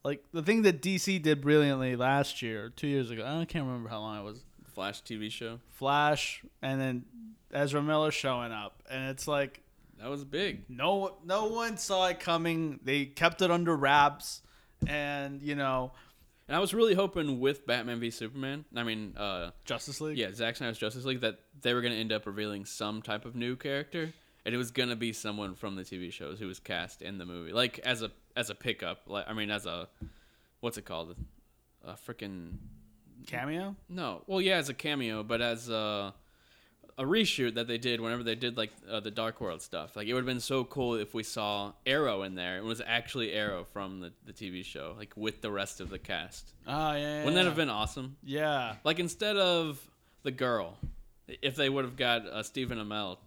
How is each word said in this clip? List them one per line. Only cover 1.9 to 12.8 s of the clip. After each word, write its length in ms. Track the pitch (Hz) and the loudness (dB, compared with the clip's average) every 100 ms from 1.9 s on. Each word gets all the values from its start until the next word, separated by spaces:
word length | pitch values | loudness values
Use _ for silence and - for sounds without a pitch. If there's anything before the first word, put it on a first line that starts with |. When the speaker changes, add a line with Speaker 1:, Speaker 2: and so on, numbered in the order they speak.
| 120 | 2
Speaker 1:
last 460 | 127 139 139 - | 4 4 2 0
year, 280 | 117 110 113 | -4 -4 -8
two 120 | - 147 | -4 0
years 240 | 139 117 | 2 0
ago, 140 | 113 | -4
I 200 | 117 160 | -2 -2
can't 200 | 165 170 131 | 0 0 -2
remember 220 | 123 113 | -2 -4
how 120 | 113 | -6
long 180 | 107 107 | -6 -6
it 20 | |
was. 200 | 101 107 - - - | -8 -12 -18 -20 -14
Speaker 2:
Flash 260 | - 98 104 | -4 -4 -4
T 160 | - 110 | -8 -6
V 120 | 107 | -6
show. 300 | - 113 117 - | -6 -8 -10 -16
Speaker 1:
Flash, 680 | - 135 143 147 147 - - - _ | -2 2 6 6 4 0 -6 -14 _
and 180 | 135 135 | -4 0
then 240 | 135 123 123 - - - _ | 0 -2 -8 -16 -16 -18 _
Ezra 300 | 139 143 147 | 0 2 2
Miller 280 | 147 156 156 | 4 4 4
showing 400 | - 135 123 120 | 2 0 0 -2
up. 300 | 110 104 - - | -6 -8 -12 -8
And 220 | 131 135 | -6 -4
it's 160 | 135 - | -4 0
like, 360 | 143 139 - _ _ - - | 0 0 -4 _ _ -20 -10
Speaker 2:
That 80 | 113 | -6
was 160 | 143 | -6
big. 380 | 135 143 196 123 - | -4 -2 -2 -4 -10
Speaker 1:
no, 460 | 123 156 196 190 - | 0 2 2 0 -6
no 220 | 165 196 220 | 0 2 2
one 300 | 226 233 208 | 0 -2 -2
saw 300 | - 190 185 | 0 4 4
it 140 | 180 | 4
coming. 580 | - 165 165 165 160 135 | 2 2 4 2 0 -2